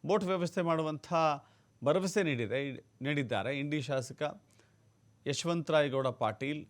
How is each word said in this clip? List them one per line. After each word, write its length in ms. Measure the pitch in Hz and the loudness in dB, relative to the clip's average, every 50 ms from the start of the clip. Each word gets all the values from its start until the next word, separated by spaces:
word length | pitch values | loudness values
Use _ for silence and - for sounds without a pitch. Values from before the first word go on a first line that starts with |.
| - | 2
ಬೋಟ್ 180 | 147 196 214 196 | 2 2 2 2
ವ್ಯವಸ್ಥೆ 380 | 180 190 180 175 165 - 190 | 2 0 0 0 0 0 0
ಮಾಡುವಂಥ 520 | 175 170 165 160 160 156 156 151 - - 180 165 160 156 147 139 - - _ _ _ _ _ _ - | 2 2 2 2 2 -2 -4 -6 -6 0 2 2 4 4 2 0 -6 -16 _ _ _ _ _ _ 2
ಭರವಸೆ 380 | 135 156 190 185 190 175 208 190 | 4 4 4 2 2 0 2 2
ನೀಡಿದೆ, 480 | 160 139 120 117 98 117 135 139 139 127 - - _ _ _ | 2 0 0 0 -2 -2 -4 -4 -4 -8 -10 -14 _ _ _
ನೀಡಿದ್ದಾರೆ 580 | 131 139 147 143 135 107 120 101 98 123 143 139 | -4 0 0 0 0 0 0 0 0 -2 -2 -4
ಇಂಡಿ 220 | 139 147 147 151 | -2 -2 -2 -4
ಶಾಸಕ 600 | 131 135 139 135 123 - 131 - 156 147 - - _ _ _ - - _ _ _ _ _ _ _ _ _ _ _ _ | -2 -2 -2 -4 -4 -6 -6 -6 -6 -6 -6 -10 _ _ _ -20 -20 _ _ _ _ _ _ _ _ _ _ _ _
ಯಶವಂತರಾಯಗೌಡ 800 | 143 143 - - 165 170 170 151 - 156 151 147 143 127 135 131 | -4 -4 -2 -2 -2 -2 -2 0 2 4 4 4 4 0 0 0
ಪಾಟೀಲ್ 580 | 131 113 - 120 110 107 - 135 139 151 151 151 - | -2 -2 0 -2 -2 -2 -2 -6 -6 -6 -6 -10 -14